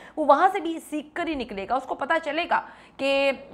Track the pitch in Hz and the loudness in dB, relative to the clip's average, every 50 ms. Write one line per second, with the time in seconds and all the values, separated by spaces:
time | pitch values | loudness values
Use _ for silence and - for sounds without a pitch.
0 | - - - 311 302 269 277 294 359 392 381 392 311 330 330 311 - - 302 302 | -18 -12 -6 0 6 6 8 8 8 4 4 2 -4 -4 -6 -6 -8 -8 -8 -8
1 | 285 - - 339 339 330 311 269 226 - 208 190 196 - 240 269 269 - - - | -8 -6 -6 -6 -4 -4 -2 -4 -6 -6 -6 -8 -4 -2 -2 -4 -2 -4 -6 -4
2 | 277 262 330 320 320 294 277 320 349 339 - - - - - - - - - - | -2 0 0 0 0 -2 -4 -4 -2 0 -2 -2 -2 -6 -16 -20 -20 -18 -8 -4
3 | 269 269 277 277 277 269 262 269 - - | 0 2 2 2 2 2 0 -2 -6 -8